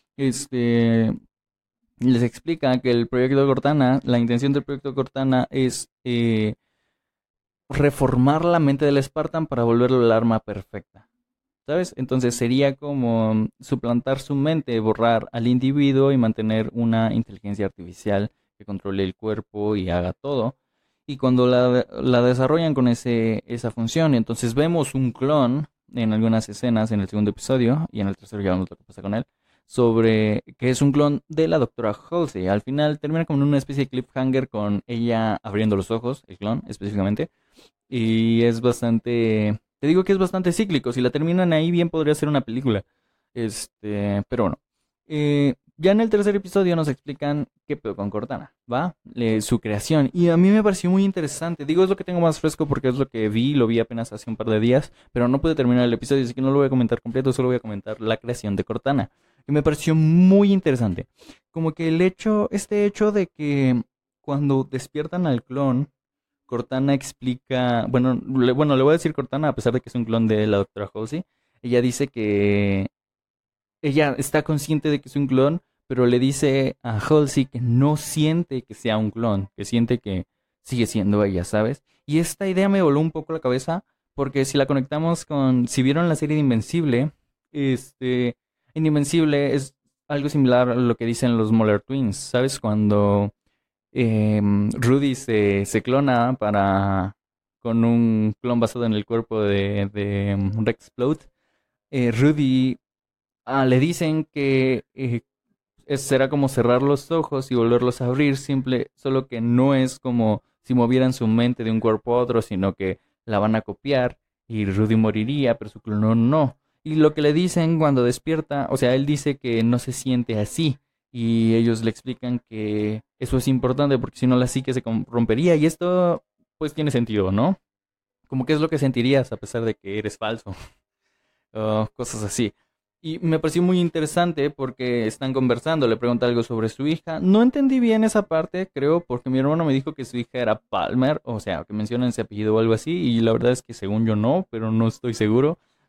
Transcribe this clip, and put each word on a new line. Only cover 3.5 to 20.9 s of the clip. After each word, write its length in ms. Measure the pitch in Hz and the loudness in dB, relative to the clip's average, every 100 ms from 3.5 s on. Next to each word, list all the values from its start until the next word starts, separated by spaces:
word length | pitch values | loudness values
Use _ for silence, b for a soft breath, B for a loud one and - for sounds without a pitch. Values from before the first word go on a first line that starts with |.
| 131 143 151 127 131 | 2 0 2 2 2
la 140 | - 120 | 2 0
intención 340 | 117 120 139 | 2 0 0
del 120 | 143 | 0
proyecto 320 | - 139 139 135 | -2 -8 -6 -4
Cortana 500 | 127 135 135 127 - | -4 -2 0 0 0
es, 400 | 131 127 - - _ | -2 -2 -2 -12 _
eh, 520 | 127 120 117 110 107 - _ _ _ _ _ _ _ _ _ _ - | -4 0 0 0 -2 -4 _ _ _ _ _ _ _ _ _ _ -8
reformar 760 | 135 143 - 131 123 131 156 175 | 0 0 2 0 4 4 2 2
la 140 | 170 | 2
mente 260 | 143 139 147 | 2 2 2
del 180 | 143 | 2
Spartan 420 | 135 156 151 160 156 | 0 -4 -6 -4 -4
para 200 | 123 117 | 0 2
volverlo 360 | 117 123 127 | 4 4 4
el 120 | 117 | 4
arma 260 | 113 117 110 | 4 2 0
perfecta, 720 | - 101 - 101 - _ _ _ _ _ _ _ - | -2 -12 -12 -16 -18 _ _ _ _ _ _ _ -4
¿sabes? 280 | 165 175 - | -4 -4 -6
Entonces 360 | 160 131 123 | -2 0 0
sería 440 | 117 117 131 139 135 | 0 0 2 2 0
como 720 | 147 139 120 113 110 110 110 - | -6 -2 0 2 2 0 -2 -6
suplantar 600 | - 139 120 120 135 135 | -6 -4 -2 -2 -2 -4
su 160 | - 139 | -4 -2
mente, 440 | 147 160 135 113 | 0 -2 -2 -2
borrar 480 | 110 107 117 113 - | 0 2 2 2 -2
al 140 | 120 117 | -2 0
individuo 640 | 123 131 143 139 135 139 | 2 2 2 2 4 4
y 40 | 135 | 4
mantener 520 | 113 110 110 110 110 | 2 0 0 0 -2
una 400 | 117 117 113 113 | -2 0 2 0
inteligencia 520 | 113 117 98 101 101 98 | 0 -4 -8 -10 -4 -4
artificial 640 | - 87 87 104 101 104 _ _ _ | -6 -18 -8 -2 0 -2 _ _ _
que 60 | |
controle 400 | 104 98 98 98 | -12 -10 -6 -2
el 120 | 95 - | -4 -4
cuerpo 600 | 110 107 - 104 104 104 | -6 -6 -8 -4 -2 -2
y 140 | 92 | -2
haga 240 | 87 90 | -2 -4
todo. 420 | - 143 139 113 - _ _ _ | -6 -6 -4 -4 -6 _ _ _